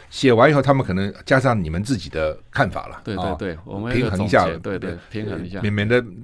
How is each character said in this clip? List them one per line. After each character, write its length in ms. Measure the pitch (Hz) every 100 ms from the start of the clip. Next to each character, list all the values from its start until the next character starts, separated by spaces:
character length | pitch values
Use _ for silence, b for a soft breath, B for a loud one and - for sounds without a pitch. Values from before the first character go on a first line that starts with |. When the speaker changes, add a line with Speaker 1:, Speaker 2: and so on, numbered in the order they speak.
| B
Speaker 1:
写 220 | - 135
完 180 | 113 135
以 40 |
后， 60 | 147
他 140 | 135
们 100 | 135
可 80 | 110
能 200 | 92 101 -
加 140 | - 135
上 240 | 127 113
你 80 | 80
们 140 | 82
自 120 | 107 131
己 120 | 78
的 280 | 80 78 - -
看 180 | - 117
法 200 | - -
了， 120 | -
Speaker 2:
对， 100 | -
对， 100 | 95
Speaker 1:
哦， 120 | 87 78
Speaker 2:
对， 200 | 98 82
我 140 | - 98
们 140 | 113
有 60 | 123
一 40 |
个 60 | 117
Speaker 1:
平 100 | 92
衡 80 | 90
一 20 |
下， 160 | 113
Speaker 2:
总 80 | 85
结， 40 | 82
对， 200 | 104 92
对， 120 | 95
Speaker 1:
对， 80 | 85 -
Speaker 2:
平 200 | 110 107
衡 160 | 87 87
一 20 |
下。 120 | 95
Speaker 1:
免， 120 | 104
免 140 | 104 104
得， 120 | 123 117 87